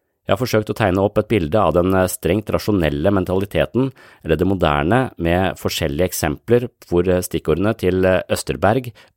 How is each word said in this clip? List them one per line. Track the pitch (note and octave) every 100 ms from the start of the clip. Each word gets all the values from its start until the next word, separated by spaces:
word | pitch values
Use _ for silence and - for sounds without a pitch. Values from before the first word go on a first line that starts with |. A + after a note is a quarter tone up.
| _ _ -
Jeg | G2
har | B2
forsøkt | A2 G#2+
å | G#2+
tegne | G#2+ F#2
opp | G2+ -
et | -
bilde | A2 D2+ G#2+
av | F2
den, | F2 F2+
eh, | F#2+ F#2
strengt | - E2 G2+ -
rasjonelle | F2 - G2+ D#2 C#2+ F2+
mentaliteten, | G2 F2+ F#2 G2 E2 C#2 A#2 C3 - - -
eller | D#2+ D#2
det | F2+
moderne, | F#2+ E2 C#2+ D2+ B2 B2 -
med | E2+ F2 F#2 -
forskjellige | G2 - D#2+ C#2+ F2+
eksempler | - D#2+ C#2 - A#2+ A#2+ - -
hvor, | F2 F2+
eh, | F2+
stikkordene | F2+ D#2 - D#2 G2+ A2+
til, | F#2 F#2 F#2
eh, | F#2 -
Østerberg | G#2+ - C2 F#2+ B2 B2 - -